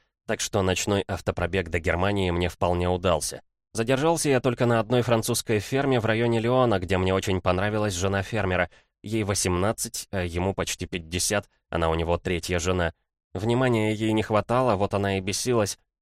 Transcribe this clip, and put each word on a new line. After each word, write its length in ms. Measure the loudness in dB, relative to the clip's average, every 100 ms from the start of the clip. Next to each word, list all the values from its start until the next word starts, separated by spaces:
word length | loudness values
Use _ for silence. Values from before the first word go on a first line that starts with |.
| _ _ -6
так 140 | -4
что 220 | -2 0
ночной 400 | 2 0 0 0
автопробег 680 | 0 -4 -4 -4 -2 -2 -2
до 120 | -2
Германии 500 | 0 0 0 0 0
мне 180 | 0 -2
вполне 400 | 0 0 2 0
удался. 540 | 0 2 0 0 -8 -16 _ _ -4
Задержался 540 | 0 2 2 0 2
я 120 | 2
только 240 | 2 0 2
на 160 | 2
одной 220 | 2 0
французской 560 | 2 0 0 -2 0 -2
ферме 400 | 0 -2 2 2
в 80 | 2
районе 320 | 2 2 2
Лиона, 380 | 2 4 4 2
где 200 | 0 0
мне 140 | 2
очень 280 | 2 0 0
понравилась 540 | 0 0 0 0 -2 0
жена 280 | 0 0
фермера. 480 | -2 -2 0 0 0 -2 _ _
Ей 220 | -6 -4 -2
восемнадцать, 840 | 0 0 0 0 -2 -6 -8 -8
а 100 | -6
ему 320 | -4 -2 -2 -2
почти 320 | -4 -6 -6
пятьдесят, 640 | -8 -6 -4 -2 -2 -4 _ _
она 220 | -2 0
у 40 | 0
него 220 | 0 -2
третья 420 | 0 -4 -2 -2
жена. 360 | 0 0 0 -4 _ _ _ -6
Внимания 580 | -2 0 2 2 0
ей 200 | 0 0
не 100 | 0
хватало, 540 | 2 0 2 0 2 2
вот 180 | 0 0
она 240 | 0 -2
и 20 |
бесилась, 580 | -2 -4 0 0 0 -4 _ _